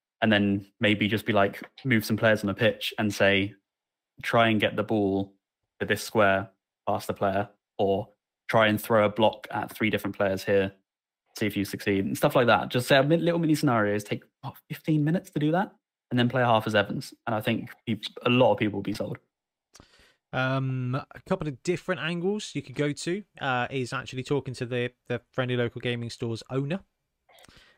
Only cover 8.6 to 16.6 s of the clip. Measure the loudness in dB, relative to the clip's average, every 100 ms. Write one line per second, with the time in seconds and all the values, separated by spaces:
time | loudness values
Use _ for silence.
8.6 | 4 2 2 4 4 4 2 0 -6 -8
9.6 | -8 -4 -2 -2 -4 -2 -2 -2 0 2
10.6 | 0 -4 _ _ _ _ _ -6 -4 -2
11.6 | -4 -4 -2 0 0 0 2 4 4 4
12.6 | 2 -4 2 4 4 2 2 0 2 2
13.6 | 2 2 2 0 -4 -8 -10 _ -14 -14
14.6 | _ -8 -2 0 2 -2 -4 -4 0 0
15.6 | -2 -8 _ _ _ 0 2 2 4 4